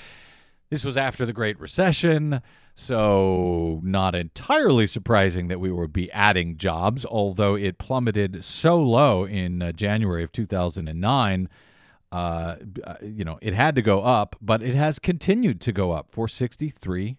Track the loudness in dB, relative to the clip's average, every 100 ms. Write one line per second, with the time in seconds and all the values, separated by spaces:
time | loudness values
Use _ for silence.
0 | -20 -20 -20 -20 _ _ _ -6 -2 -2
1 | -2 -2 -4 -2 -4 -4 -4 0 0 2
2 | 2 2 0 -4 -6 _ _ -14 -4 2
3 | 4 4 4 2 2 0 -2 -2 -2 0
4 | 0 -2 -6 -6 0 4 6 6 4 0
5 | 2 4 4 2 -4 -4 -2 -2 -2 -4
6 | -4 2 4 4 0 -2 -2 0 0 0
7 | -2 -2 -2 2 0 2 -2 -4 -4 -2
8 | 0 0 -2 -4 -10 0 2 4 4 4
9 | 4 4 0 -2 -2 -2 -4 -2 0 0
10 | 0 -2 -4 -6 -4 -2 -2 -4 -6 -2
11 | 0 2 2 0 -4 -10 _ _ _ _
12 | _ -6 -4 -4 -6 -10 -14 -14 -14 -14
13 | -12 -8 -8 -6 -4 0 2 2 2 2
14 | 2 2 0 -4 -2 0 0 0 0 -2
15 | -4 -2 0 2 0 0 -4 -2 -2 -2
16 | -6 -6 -6 -4 -6 -6 -10 -8 -6 -4
17 | -4